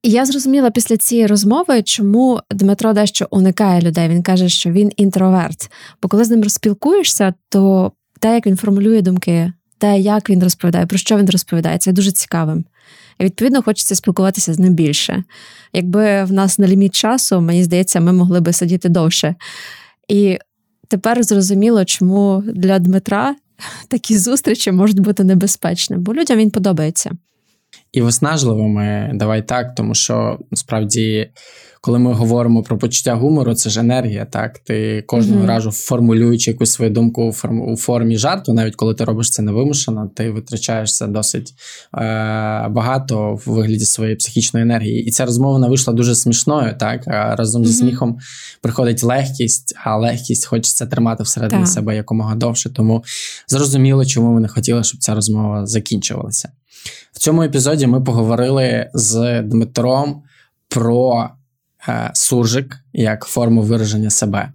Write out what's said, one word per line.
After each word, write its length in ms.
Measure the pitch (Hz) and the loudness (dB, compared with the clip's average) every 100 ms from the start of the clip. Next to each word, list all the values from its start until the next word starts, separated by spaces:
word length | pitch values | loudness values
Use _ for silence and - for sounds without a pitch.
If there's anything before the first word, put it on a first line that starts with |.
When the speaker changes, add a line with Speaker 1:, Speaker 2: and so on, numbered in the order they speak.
Speaker 1:
І 80 | 240 | 4
я 160 | 226 269 | 2 2
зрозуміла 440 | 285 262 277 247 | 0 0 2 2
після 260 | 233 226 220 | 0 0 0
цієї 300 | - 233 214 | 2 2 4
розмови, 560 | 208 202 269 359 247 | 4 4 2 2 0
чому 580 | 208 - 202 214 254 233 - | 0 0 2 4 4 0 -4
Дмитро 420 | 196 196 202 220 | 0 2 2 2
дещо 340 | 208 208 - - | 2 2 0 0
уникає 500 | 196 190 180 208 175 | 4 4 4 2 4
людей. 260 | 170 160 165 | 2 2 2
Він 140 | 170 | 2
каже, 260 | 175 185 180 | 2 2 2
що 220 | - 175 | 0 0
він 220 | 175 208 - | 2 2 2
інтроверт. 760 | 196 185 185 185 165 165 - - - _ | 2 4 2 2 0 -6 -14 -16 -20 _
Бо 60 | 180 | -2
коли 160 | 214 | 2
з 60 | 226 | 4
ним 120 | 233 | 2
розспілкуєшся, 920 | 208 - 220 202 285 392 339 - 196 180 _ | 2 0 -2 0 2 2 0 0 -2 -2 _
то 440 | 196 196 190 190 _ _ _ | 2 4 4 0 _ _ _
те, 140 | 220 | 0
як 120 | 233 214 | 2 2
він 100 | 190 | 0
формулює 460 | 214 196 202 220 | 2 2 4 4
думки, 500 | 185 180 180 170 170 175 _ _ | 2 0 0 0 0 -6 _ _
те, 200 | 208 202 | 2 2
як 320 | 196 214 208 | 2 0 2
він 120 | 185 | 2
розповідає, 440 | 180 - 175 170 170 | 2 2 0 0 0
про 120 | 190 | -2
що 180 | - 214 | 0 2
він 140 | 196 | 4
розповідає, 480 | 196 - 165 165 170 | 2 0 -2 0 -2
це 140 | - | 0
дуже 200 | 185 196 | 2 2
цікавим. 520 | 190 - 170 156 160 170 _ _ - - _ | 0 -4 -2 -2 -2 -6 _ _ -20 -20 _
І, 60 | |
відповідно, 380 | 185 - 254 269 | -2 0 0 2
хочеться 320 | 220 214 - | 0 -2 -2
спілкуватися 600 | 190 - 175 190 190 - | -2 -2 0 0 0 -2
з 40 | 160 | 2
ним 160 | 185 | 4
більше. 500 | 170 156 147 - - 180 - - - _ | 4 2 0 -2 -4 -8 -16 -20 -20 _
Якби 520 | 180 180 196 214 196 | -4 0 2 2 2
в 80 | 190 | 2
нас 260 | 190 196 - | 2 2 2
на 80 | 190 | 4
ліміт 280 | 196 196 | 4 2
часу, 460 | - 220 247 - 185 | 2 0 0 0 0
мені 240 | 170 175 | 2 2
здається, 360 | 175 175 185 180 | 2 2 0 2
ми 120 | 170 | 4
могли 280 | 180 180 180 | 4 4 2
би 120 | 170 | 0
сидіти 360 | 170 175 180 185 | 0 0 0 2
довше. 460 | 175 165 - 151 170 - - - - - _ _ | 2 2 0 -2 -4 -12 -18 -20 -20 -20 _ _
І 300 | 202 202 185 _ _ _ _ _ | 2 2 0 _ _ _ _ _
тепер 360 | 190 226 240 | -2 0 0
зрозуміло, 600 | 226 202 185 196 214 226 | 2 2 2 2 4 2
чому 580 | 180 - 180 196 202 190 208 | 2 0 2 2 2 0 -2
для 320 | 196 185 190 | -2 2 2
Дмитра 560 | 175 190 - 202 262 285 _ _ - - - | 2 2 0 -2 -2 -4 _ _ -18 -18 -6
такі 300 | 247 - 208 | -6 0 0
зустрічі 540 | 208 277 - 233 - | 2 0 0 -2 0
можуть 280 | 185 208 196 | 2 2 2
бути 240 | 196 202 | 2 2
небезпечними, 800 | 190 185 196 - 165 175 - 180 | 2 4 0 -2 -4 -4 -4 -4
бо 120 | 180 | -2
людям 240 | 254 320 226 | -2 0 2
він 120 | 214 | 2
подобається. 600 | 214 190 165 156 165 - 175 _ _ _ _ _ - _ | 2 0 0 0 -4 -8 -12 _ _ _ _ _ -20 _
Speaker 2:
І 100 | 135 | 0
виснажливими, 1080 | 117 117 147 160 131 107 107 104 104 104 107 | 0 2 0 0 0 0 0 0 -2 -2 -4
давай 320 | 107 107 110 107 | -2 -2 -2 -2
так, 260 | 123 123 | -4 -4
тому 200 | - 110 | -6 -2
що, 440 | 117 - 117 113 113 - | -2 -2 -2 -2 -6 -8
насправді, 800 | - - 113 104 113 110 107 113 _ - - - _ | -10 -4 -4 -2 -2 0 -2 -6 _ -20 -20 -20 _
коли 180 | - 120 | -2 2
ми 140 | 123 | 2
говоримо 500 | 117 113 120 120 117 | 2 2 2 4 2
про 160 | 110 110 | 0 -4
почуття 360 | 120 - - | -2 -2 -2
гумору, 400 | 113 135 156 120 | 0 2 2 0
це 160 | 110 113 | -2 -2
ж 100 | 107 | 0
енергія, 440 | 117 127 123 101 | 0 0 -2 -6
так? 340 | 113 - 113 - | -6 -6 -8 -10
Ти 460 | - 110 110 107 104 | -6 -4 -4 -6 -4
кожного 320 | 120 104 101 | 0 2 2
Speaker 1:
Мгм. 100 | 95 | 2
Speaker 2:
разу, 220 | 113 110 | 0 -2
формулюючи 800 | 104 - 123 117 113 117 120 117 | -6 -4 0 2 4 2 2 -2
якусь 200 | 113 117 | -2 -2
свою 200 | - 113 | 0 -2
думку 320 | 110 117 117 113 | 0 0 0 -4
у 40 | |
форм-, 400 | 107 113 113 110 | -4 -6 -4 -4
у 40 | 113 | -4
формі 400 | - 120 113 113 | -2 0 0 0
жарту, 340 | 131 196 151 | -2 -2 0
навіть 240 | 113 110 - | 0 0 -2
коли 180 | 110 | -2
ти 100 | 107 | -2
робиш 260 | 113 110 113 | -2 -2 -2
це 120 | - | -2
невимушено, 680 | 107 104 139 139 - 110 101 - | -2 0 0 -2 -4 -6 -8 -6
ти 140 | 113 | -6
витрачаєшся 760 | 107 117 113 - 113 110 - 110 | -6 -8 -8 -4 -4 -4 -4 -4
досить, 480 | 104 107 - 127 _ - - - | -4 -4 -6 -10 _ -20 -20 -14
е, 40 | - 113 110 110 110 107 107 110 | -8 -4 -4 -4 -4 -4 -4 -4
багато 640 | 113 113 131 135 110 107 | -2 -2 -2 -2 -4 -4
в 160 | 107 123 | -4 -4
вигляді 340 | 113 110 110 | -2 0 0
своєї 320 | 110 - 110 110 | -2 -2 -4 -4
психічної 460 | - - 113 117 | -4 -2 -2 0
енергії. 420 | 117 117 107 117 117 | 0 0 -2 -4 -4
І 40 | |
ця 140 | - | -2
розмова, 280 | 127 120 135 | -2 0 2
вона 160 | 135 127 | 2 2
вийшла 260 | 131 127 | 2 0
дуже 200 | 117 120 | 0 2
смішною, 640 | 117 123 117 - 147 117 107 | 2 0 0 0 0 -2 -2
так? 300 | 107 123 - | -4 -4 -4
А 280 | 107 110 110 | -4 -2 -2
разом 280 | 113 120 | -2 0
зі 60 | 113 | 0
Speaker 1:
Мгм. 160 | 117 123 | 2 0
Speaker 2:
сміхом 280 | 127 120 117 - - - - | 0 -4 -4 -12 -20 -20 -8
приходить 400 | 117 117 123 113 | -6 -2 -2 0
легкість, 720 | 120 127 135 135 117 - - - | 0 0 -2 -4 -4 -2 -6 -8
а 120 | 110 110 | -4 -2
легкість 500 | 117 120 - 113 - | -2 -4 -4 -6 -2
хочеться 400 | 117 117 - 120 | -4 -2 -4 -4
тримати 360 | - 113 113 | -2 -2 -2
всередині 400 | 110 - 113 - | -6 -4 -2 0
Speaker 1:
Так. 60 | 180 | 0
Speaker 2:
себе 280 | 113 107 107 | -2 -4 -4
якомога 380 | 107 110 107 | -4 -4 -2
довше. 360 | 113 120 117 - | -2 -2 -4 -6
Тому 340 | 127 110 113 117 - - - - | -2 0 0 -4 -12 -12 -14 -4
зрозуміло, 560 | 135 143 135 135 135 | -2 0 2 4 4
чому 280 | 131 120 117 | 2 2 2
ми 80 | 117 | 2
не 80 | 110 | 0
хотіли, 360 | 113 117 117 | -2 -2 -2
щоб 160 | 110 - | -2 -4
ця 140 | - | -4
розмова 520 | 107 104 107 107 104 101 | -2 -2 -2 -2 -4 -4
закінчувалася. 840 | 110 - 104 - - - 113 - _ _ - - - _ | -4 -4 -6 -4 -8 -6 -8 -8 _ _ -20 -20 -20 _
В 60 | - | -4
цьому 240 | 156 160 | 0 2
епізоді 440 | 160 139 123 151 131 | 2 0 0 2 2
ми 140 | 127 | 2
поговорили 880 | 131 117 110 117 127 135 127 117 117 | 0 0 0 0 0 0 0 -2 -4
з 480 | - 113 113 120 120 | -4 -2 0 -2 -2
Дмитром 800 | 107 113 117 - 120 131 147 147 _ _ _ _ _ | -2 -2 0 -2 0 0 -2 -6 _ _ _ _ _
про, 600 | 127 113 120 127 117 117 - _ _ _ _ - | -2 0 2 2 0 -4 -12 _ _ _ _ -8
е, 220 | 117 113 | -6 -4
суржик 600 | - - 123 113 123 135 - _ | -4 0 0 2 -2 -6 -16 _
як 320 | - 110 107 | -2 -2 -2
форму 380 | - - 117 113 | -6 -2 2 2
вираження 480 | 107 113 110 107 107 | 2 0 0 -2 0
себе. 420 | 98 107 101 104 | 0 -2 -4 -6